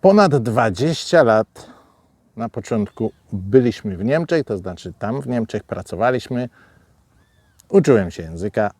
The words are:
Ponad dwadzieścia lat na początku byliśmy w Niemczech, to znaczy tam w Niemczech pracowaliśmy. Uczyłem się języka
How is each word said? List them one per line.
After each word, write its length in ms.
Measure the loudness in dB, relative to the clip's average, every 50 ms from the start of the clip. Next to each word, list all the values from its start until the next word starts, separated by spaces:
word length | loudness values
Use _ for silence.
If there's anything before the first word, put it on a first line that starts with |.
Ponad 360 | 6 6 6 6 6 4 4
dwadzieścia 840 | 0 0 0 0 0 0 0 0 -2 -2 -2 -2 -4 -4 2 4 4 6
lat 440 | 6 4 2 2 _ _ -20 -20 -20 -20 _ _ _ _ _ _ _ _ _ _ _ _
na 140 | -12 -12 -10
początku 600 | -10 -12 -6 -4 -2 -2 -2 -4 _ -6 -6 -6 -6 _ _ _ -10
byliśmy 640 | -8 -6 4 4 4 4 4 -2 -4 -8 -8 -6
w 80 | -4 -2
Niemczech, 380 | -2 0 -2 0 0 -2 -2 -2
to 140 | -4 -8
znaczy 360 | -8 -8 -10 -12 -10 -14 -16 -12 _
tam 220 | -8 -6 -6 -6
w 60 | -6
Niemczech 360 | -6 -4 -4 -4 -4 -6 -10 -8
pracowaliśmy. 840 | _ -12 -12 -10 -12 -6 -2 -2 0 -2 -2 -6 -6 -6 -6 -6 -8 _ _ _ _ _ _ _ _ _ _ _ _ _ _ _ _ _ _ _ _ _ _ _ _
Uczyłem 420 | 2 2 4 6 4 4 2 -2
się 120 | -8 -12 -14
języka 480 | -12 -10 -8 -8 -6 -2 -2 -2 -2 -4